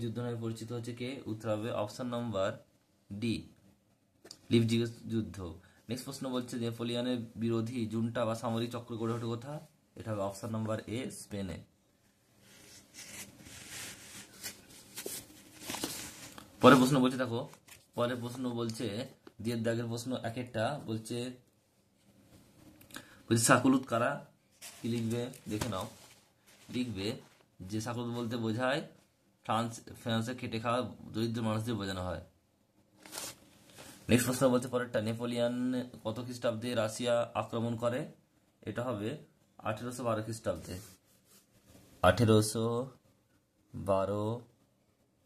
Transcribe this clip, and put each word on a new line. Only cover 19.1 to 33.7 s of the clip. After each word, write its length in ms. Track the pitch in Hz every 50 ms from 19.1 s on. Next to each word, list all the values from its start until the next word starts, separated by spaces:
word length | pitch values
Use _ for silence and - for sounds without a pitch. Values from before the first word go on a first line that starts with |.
| - - - - - - 101
দুইয়ের 180 | 113 120 117 110
দাগের 200 | 117 117 117 120 113 113
প্রশ্ন 180 | 120 117 131 127 117 - 113
একেরটা 360 | 113 127 123 120 - 113 110 123 147 143 - -
বলছে, 300 | 113 110 110 - 123 120 120 127 123 - - _ _ _ _ _ _ _ _ _ _ _ _ _ - - - - - - - - - - - - - - - - - - - - - - -
বলছে 180 | - 113 117 117 -
সাকুলুত 340 | 135 120 117 135 131 131 - -
কারা? 200 | 120 113 120 135 143 147 - - - _ _ _ _ - - - - -
কি 80 | - 117 117
লিখবে 260 | 117 113 110 113 120 120 127 131 - - 98
দেখে 180 | 104 107 - 120 98
নাও। 120 | 92 101 113 - - - - - - - _ _ _ _ - - - - - -
লিখবে 320 | 123 123 117 104 92 98 107 127 - - - - - - _ _ - 92 92
যে 80 | 107 110 110
সাকুলুত 240 | 127 120 120 120 120 117 120
বলতে 180 | 120 110 123 120 110
বোঝায় 360 | 113 107 117 127 127 139 - - - - - _ _ _ _ _ _ _ _ -
ফ্রান্স, 280 | - 113 110 - 117 113 - - - - -
ফ্রান্সে 320 | - 127 113 113 113 120 127 123
খেটে 180 | - 117 113 113 113
খাওয়া 160 | 123 117 127 120 101 92 - - - -
দরিদ্র 260 | 107 113 117 113 123 113 110
মানুষদের 260 | 107 110 110 123 117 101
বোঝানো 220 | 98 98 95 92 90 90
হয়। 140 | 85 78 - - _ _ _ _ _ _ _ _ _ _ _ _ _ - - - - - - - - - - - - - - -